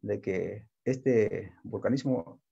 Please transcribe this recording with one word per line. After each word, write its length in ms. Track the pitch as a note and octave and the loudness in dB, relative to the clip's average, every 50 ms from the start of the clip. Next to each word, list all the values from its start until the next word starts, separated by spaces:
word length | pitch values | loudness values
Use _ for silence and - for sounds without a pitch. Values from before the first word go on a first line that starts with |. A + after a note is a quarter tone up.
| - | -2
de 180 | G#2 G2+ G2+ | -2 -4 -2
que 480 | - - F#2+ F#2 F2 F2+ G2 A2 - _ _ _ _ | -2 -2 -2 -2 -2 -4 -6 -10 -14 _ _ _ _
este 680 | - C3 C3 - C3+ B2+ A2+ G#2+ - G2 - A2 G#2 - _ _ | -2 -2 0 2 4 6 6 4 4 2 -4 -8 -10 -14 _ _
vulcanismo 760 | A2+ A2 G2+ - - B2 C3+ - C#3+ C3 B2 E2+ - - - _ _ | -8 -8 -2 0 2 0 2 2 0 0 0 -2 -8 -14 -20 _ _